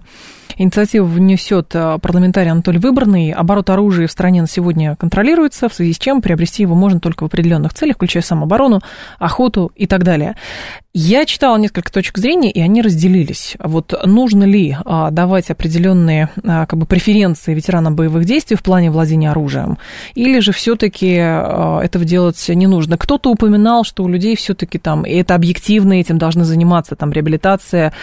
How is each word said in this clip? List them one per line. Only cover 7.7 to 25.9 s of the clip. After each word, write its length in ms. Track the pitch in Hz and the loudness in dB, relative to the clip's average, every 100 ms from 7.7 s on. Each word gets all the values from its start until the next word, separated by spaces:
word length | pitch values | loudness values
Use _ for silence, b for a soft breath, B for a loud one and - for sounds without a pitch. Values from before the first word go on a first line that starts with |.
целях, 220 | - 302 - | -2 -2 0
включая 280 | 180 175 | -2 -2
самооборону, 580 | - 160 151 220 269 196 B B B B | -2 -2 0 2 2 2 B B B B
охоту 540 | 165 - 254 208 170 - | -6 -2 -2 0 -4 -4
и 100 | 190 | -2
так 180 | 190 | 0
далее. 320 | 180 160 156 220 B B B B B | 2 0 -2 -8 B B B B B
Я 320 | 175 160 247 320 | -2 2 2 0
читала 320 | - 269 220 | 0 0 2
несколько 340 | 208 - - | 0 -4 -6
точек 260 | 196 185 - | -4 -4 -2
зрения, 340 | 240 349 247 | 0 0 0
и 100 | - | 2
они 200 | 165 220 | 2 2
разделились. 760 | 226 160 180 185 147 - - - | 2 2 2 2 0 -6 -12 -10
Вот 340 | 156 160 - - 185 | -4 -4 -4 -2 2
нужно 380 | 214 254 202 | 2 4 4
ли, 320 | 196 202 156 139 - | 4 4 2 -2 -4
а, 260 | 160 156 | -2 0
давать 380 | 156 180 190 - | 0 0 0 -2
определенные, 800 | 160 160 170 185 185 165 156 156 - | -4 -2 0 2 2 2 2 0 -4
а, 220 | - 165 160 | -4 -2 -2
как 140 | 165 | -2
бы 60 | 160 | 0
преференции 680 | 180 - 208 190 156 - | 0 2 2 2 0 -4
ветеранам 420 | 160 - 175 160 151 | -4 -2 0 0 0
боевых 300 | 160 165 170 | 0 0 0
действий 300 | 294 - 214 | 0 0 -2
в 60 | |
плане 260 | - 185 170 | 2 2 2
владения 400 | 156 156 160 151 | 2 0 2 0
оружием, 460 | 156 143 135 135 - B B B B | 0 -2 -4 -6 -8 B B B B
или 240 | 247 262 | 0 2
же 120 | 214 | 2
все-таки, 680 | 185 226 226 208 - 185 175 | 0 -2 -2 -4 -4 0 0
а, 580 | 170 160 165 160 160 160 | 0 -2 -2 -2 -2 -2
этого 220 | 175 180 165 | -2 -2 0
делать 380 | 180 175 170 - | 2 0 -2 -2
не 160 | 175 190 | 2 2
нужно? 300 | 185 156 180 | 2 0 -2
Кто-то 320 | - 285 262 | -2 0 0
упоминал, 540 | 226 214 208 220 233 | 2 2 4 4 2
что 200 | 214 - | 0 -4
у 40 | 180 | -2
людей 280 | 180 208 214 | -2 -2 -2
все-таки 440 | - 190 - - | -4 -6 -6 -6
там, 240 | 165 156 | -4 -4
и 100 | - | -2
это 220 | 170 180 175 | -2 2 2
объективно, 580 | 170 180 - 214 196 | 0 -2 0 2 4